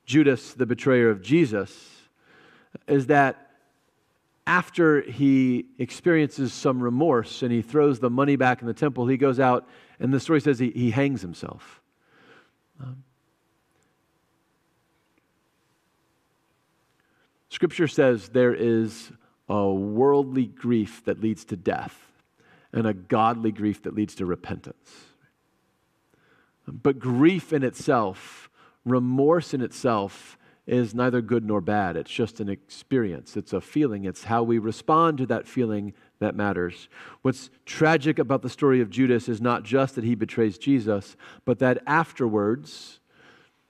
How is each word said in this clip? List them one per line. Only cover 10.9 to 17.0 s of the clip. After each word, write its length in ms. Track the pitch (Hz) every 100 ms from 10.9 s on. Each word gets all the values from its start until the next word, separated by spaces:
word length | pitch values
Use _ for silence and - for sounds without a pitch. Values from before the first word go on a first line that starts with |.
hangs 300 | 110 139 123
himself. 600 | 90 82 - - - - _ _ _ _ _ - _ _ _ 151
Um, 240 | 127 131 131 _ _ _ _ _ _ _ _ _ _ _ _ _ _ _ _ _ _ _ _ _ _ _ _ _ _ _ _ _ _ _ _ _ _ _ _ _ _ _